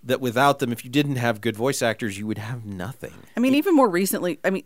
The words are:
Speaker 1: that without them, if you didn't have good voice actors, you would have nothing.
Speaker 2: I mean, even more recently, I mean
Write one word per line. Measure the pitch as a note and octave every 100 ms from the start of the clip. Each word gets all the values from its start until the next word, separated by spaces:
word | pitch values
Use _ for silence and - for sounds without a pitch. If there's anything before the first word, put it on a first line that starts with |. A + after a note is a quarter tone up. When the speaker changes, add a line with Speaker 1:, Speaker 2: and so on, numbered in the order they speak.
Speaker 1:
that | A#2+ B2+
without | B2+ A2+ C#3+ C#3+
them, | B2
if | A#2
you | B2+
didn't | C3+ C#3+ B2+
have | A#2+ G#2+
good | A2+ G#2+
voice | B2+ C#3
actors, | A#2+ G#2+ A#2 F#2+
you | G#2+
would | G#2+
have | G#2+ B2 A2
nothing. | F#2+ F#2 - - - - -
Speaker 2:
I |
mean, | B3+
even | C#4 F#4+ D#4+
more | B3
recently, | F3 F#3+ - F3 -
I | -
mean | F#3+